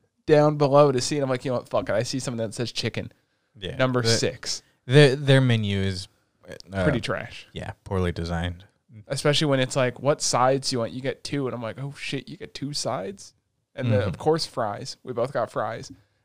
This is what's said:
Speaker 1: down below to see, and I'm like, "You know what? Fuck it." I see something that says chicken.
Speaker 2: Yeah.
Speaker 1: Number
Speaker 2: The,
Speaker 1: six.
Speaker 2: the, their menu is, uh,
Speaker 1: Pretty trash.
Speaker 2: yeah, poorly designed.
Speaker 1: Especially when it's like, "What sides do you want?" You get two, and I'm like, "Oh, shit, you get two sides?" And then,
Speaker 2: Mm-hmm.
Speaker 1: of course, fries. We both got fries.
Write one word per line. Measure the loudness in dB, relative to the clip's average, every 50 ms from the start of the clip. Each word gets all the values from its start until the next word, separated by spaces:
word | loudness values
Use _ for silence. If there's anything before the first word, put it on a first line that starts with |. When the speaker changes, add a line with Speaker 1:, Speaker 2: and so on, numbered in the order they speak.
| _ _ _ _ _
Speaker 1:
down | 4 6 6 8 6 4 4
below | 2 6 8 8 8 8
to | 6 2
see, | 0 0 -2 -2
and | 0
I'm | 0
like, | -2 -2 -2
"You | -2
know | -4 -4
what? | -4 -2
Fuck | -2 -2 0 2
it." | 0
I | 0
see | 0 0 -4 -6
something | -6 -6 -4 -4 -6
that | -6 -4
says | -6 -6 -4
chicken. | -4 -4 -4 -4 -4 -6 -8 -10 -14 _ _ _ _ _ _ _ _
Speaker 2:
Yeah. | -12 -10 -10 -2
Speaker 1:
Number | 0 0 0 2 0
Speaker 2:
The, | 2 2
Speaker 1:
six. | 2 2 2 -2 -4 -6 -8 -8 -8 -10 -10 _ _ _ _ 4
Speaker 2:
the, | 6 8 8 8 6
their | 2 4 4 6 6
menu | 6 4 4 2 2 0 0 0
is, | 0 0 -2 -4 -10 -14 _ _ _ _ _ _ _ -20
uh, | -20 -20 -18 -8 -4 0 0
Speaker 1:
Pretty | 2 0 0
trash. | -2 -4 -6 -6 -6 -10 -14 -18 -20 _ _
Speaker 2:
yeah, | -12 -12 -12 -14 -14 _
poorly | -4 -2 0 0 0
designed. | -2 -4 -4 -4 -4 -4 -4 -4 -6 -8 -16 _ _ _ _ _ -20 -20 -12 -10
Speaker 1:
Especially | -8 -2 0 0 0 2 2
when | 2 2 0
it's | 0 0 0
like, | 0 0 0 -2 -2
"What | 0 0 0 0
sides | 0 -2 2 2 4 4 2 2 -2 -2
do | -2
you | -2
want?" | -4 -4 -6
You | -6
get | -6 -6 -8 -8 _
two, | -6 -6 -4 -4
and | -4 -6
I'm | -6
like, | -8 -10 -10 -10
"Oh, | -12 -12 -12
shit, | -10 -8 -8 -8 -8 -8 -10
you | -14 -14
get | -14 -14 _
two | -10 -8 -6 -6
sides?" | -4 -4 -4 -4 -4 -6 -8 -10 -12 -18 -20 _ _ _ _ _ _ _ _ _
And | -4 0 2
then, | 2 2
Speaker 2:
Mm-hmm. | 2 0
Speaker 1:
of | -6 -2
course, | 0 0 2 2 0 -4
fries. | -4 -4 -4 -4 -4 -6 -10 -12 -14 -14 _
We | -8 -4
both | -2 -2 -2
got | -2 -4 -4 -4
fries. | -4 -6 -4 -4 -6 -10 -12 -16 -18 -20 _ _ _ _ _